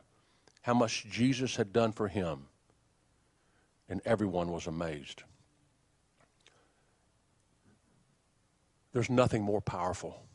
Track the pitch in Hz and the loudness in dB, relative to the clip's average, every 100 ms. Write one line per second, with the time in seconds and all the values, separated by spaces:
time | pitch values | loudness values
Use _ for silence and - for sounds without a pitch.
0 | _ _ _ _ _ _ - 120 117 - | _ _ _ _ _ _ 0 2 2 -2
1 | 110 98 123 123 127 - 104 104 113 107 | -6 0 2 2 -2 -2 0 2 2 0
2 | 107 98 87 71 69 _ _ _ _ _ | -2 -2 -2 -4 -10 _ _ _ _ _
3 | _ _ _ _ _ _ _ _ - 92 | _ _ _ _ _ _ _ _ -8 -6
4 | - 110 104 87 87 85 87 80 85 76 | 0 0 2 0 -2 -4 -6 -6 -6 -6
5 | 67 - - - _ _ _ _ _ _ | -12 -18 -20 -20 _ _ _ _ _ _
6 | _ _ _ _ _ _ _ _ _ _ | _ _ _ _ _ _ _ _ _ _
7 | _ _ _ _ _ _ _ _ _ _ | _ _ _ _ _ _ _ _ _ _
8 | _ _ _ _ _ _ _ _ _ 123 | _ _ _ _ _ _ _ _ _ -2
9 | 113 127 123 117 101 104 - 95 87 104 | 2 6 6 4 0 0 0 -2 -2 -2
10 | - - - | -8 -14 -20